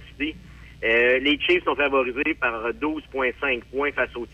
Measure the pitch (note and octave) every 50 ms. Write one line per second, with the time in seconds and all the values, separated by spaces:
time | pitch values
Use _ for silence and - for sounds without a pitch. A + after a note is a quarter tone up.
0 | - - - - C#3+ D#3 D#3 - - - - - - - - - - A2+ A2+ A#2
1 | A#2+ B2 B2+ C3 C3+ C#3+ D3 C#3 - - F3+ F3+ - E3+ C#3 C3 D3 C#3 C#3 C3+
2 | B2+ B2 A#2 C3+ D3+ D#3 - - C3 B2 A#2 A2+ A2+ A#2 A2+ A2+ C#3+ D#3 D#3 D3+
3 | - - - C3+ C3 B2 A2 - C#3+ C#3 B2+ A#2 G2+ - B2 C3+ C#3+ C#3+ C3+ -
4 | B2 - - A#2+ A#2 -